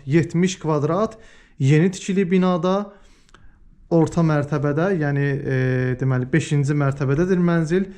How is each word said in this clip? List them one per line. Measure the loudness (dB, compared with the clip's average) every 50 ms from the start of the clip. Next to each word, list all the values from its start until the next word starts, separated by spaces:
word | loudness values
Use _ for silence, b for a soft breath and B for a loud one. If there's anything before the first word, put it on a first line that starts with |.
| -6
yetmiş | 0 0 0 0 0 0 0 0 0 -2 -4
kvadrat, | -4 -2 -2 0 0 -2 -2 -2 -2 -4 -6 -12 b b b b b b b b
yeni | 2 4 4 6 4 2
tikili | 0 -4 -6 -4 0 0 0 2
binada, | 2 2 2 2 0 0 0 0 0 -2 -4 -6 b b b b b b b b b b b b b b b -20 -20 _ -6 0
orta | 2 2 2 2 2 0
mərtəbədə, | 2 2 2 0 0 -2 -2 -2 -2 -2 0 0 0 0 0 -2
yəni, | -2 -2 0 0 0 0 -2 -2 -4 -2 -2
e, | 0 0 0 0 0 -2 -2 -2 -2
deməli, | -2 -2 0 -2 -2 0 0
beşinci | -2 0 0 0 0 0 0 0
mərtəbədədir | 0 0 0 -2 -2 -2 -2 0 0 0 0 0 0
mənzil. | 2 0 0 0 0 0 -2 -2 -2 -4 B